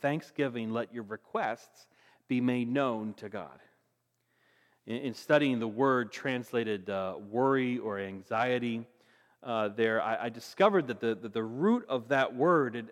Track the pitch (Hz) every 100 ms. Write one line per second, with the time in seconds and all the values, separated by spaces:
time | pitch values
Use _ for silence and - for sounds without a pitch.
0 | 139 151 - - 139 120 113 113 117 120
1 | 104 107 _ 220 156 117 - _ - _
2 | _ _ - 123 123 123 120 135 135 113
3 | 110 101 104 101 78 65 _ _ _ _
4 | _ _ _ _ _ _ _ _ - 117
5 | 135 110 - 151 143 123 113 107 135 127
6 | 113 - 139 127 117 120 110 104 92 98
7 | 95 85 104 110 135 135 127 123 107 101
8 | 98 95 95 113 123 123 120 113 113 _
9 | _ _ _ _ 135 113 107 104 113 110
10 | 107 113 117 117 - - 196 196 135 110
11 | 117 110 113 113 110 123 185 240 - 131
12 | 113 135 131 123 156 170 131 117 113